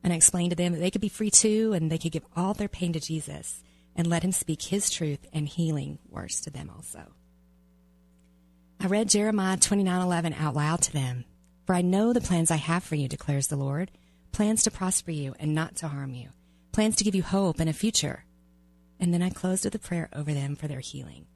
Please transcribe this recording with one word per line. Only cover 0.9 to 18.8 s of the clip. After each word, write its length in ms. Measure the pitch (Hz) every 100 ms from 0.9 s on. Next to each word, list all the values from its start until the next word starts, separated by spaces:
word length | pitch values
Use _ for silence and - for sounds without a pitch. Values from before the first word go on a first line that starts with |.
could 100 | 196
be 80 | 202
free 220 | - 214
too, 420 | - 220 214 220
and 160 | 190 160
they 80 | 165
could 140 | 170
give 140 | 156 - -
all 180 | 185
their 160 | 208 208
pain 220 | - 175
to 60 | 160
Jesus 640 | 147 156 147 143 - - - - _ -
and 120 | 170
let 160 | 170
him 80 | 180
speak 320 | 185 - 156
his 260 | - 202 -
truth 360 | - 156 143 -
and 140 | 151 147
healing 520 | - 165 151 143 147 -
words 320 | - - -
to 80 | -
them 200 | 143 73
also. 400 | - - 82 - - _ _ _ _ _ _ _ _ _ _ _ _ _ _ _ -
I 80 | 196
read 220 | 208 214
Jeremiah 480 | 208 214 214 190 190
twenty-nine 440 | - 202 190 180
eleven 320 | 180 170 170
out 220 | 147 151 147
loud 260 | 151 170
to 100 | -
them. 320 | 147 131 123 - - _ _ -
"For 100 | 180
I 60 |
know 320 | 180 190 220
the 80 | 240
plans 300 | - 175 160
I 40 | 160
have 300 | 151 170 -
for 100 | 151
you," 140 | 135
declares 380 | - - 139 135
the 100 | 139
Lord, 340 | 139 143 190 - _ _ _
"plans 320 | - 214 220
to 80 | 220
prosper 400 | - 185 - -
you 240 | 156 135 -
and 140 | 151
not 220 | 151 160 -
to 120 | 160
harm 240 | 143 135
you, 160 | 123 120 - _ _ _
plans 240 | - 214 220
to 80 |
give 120 | 202 190
you 80 |
hope 360 | - 196 190 156
and 100 | 160
a 40 |
future." 500 | 151 220 - 151 - - _ _ _ _ _